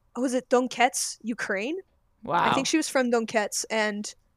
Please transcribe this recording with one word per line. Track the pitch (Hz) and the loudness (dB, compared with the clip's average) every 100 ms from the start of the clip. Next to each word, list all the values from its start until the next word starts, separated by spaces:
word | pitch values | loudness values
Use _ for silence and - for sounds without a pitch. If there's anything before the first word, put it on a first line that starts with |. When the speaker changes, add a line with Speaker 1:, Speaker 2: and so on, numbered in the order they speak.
| _ - | _ -4
Speaker 1:
oh, | |
was | 254 | -2
it | 247 - | -2 2
Donetsk, | 247 254 - 247 - - - | 2 2 2 2 2 -6 -6
Ukraine? | 220 226 - 196 233 370 - _ _ _ - | -8 -6 -4 -2 -2 -6 -10 _ _ _ -4
I | 165 - | 0 2
think | 254 262 | 2 2
Speaker 2:
Wow. | |
Speaker 1:
she | 320 | 0
was | 302 | 2
from | 269 247 | 0 2
Donetsk, | 233 226 220 202 - - | 2 0 0 0 -4 -2
and | 220 214 208 208 - _ | 0 0 -2 -8 -12 _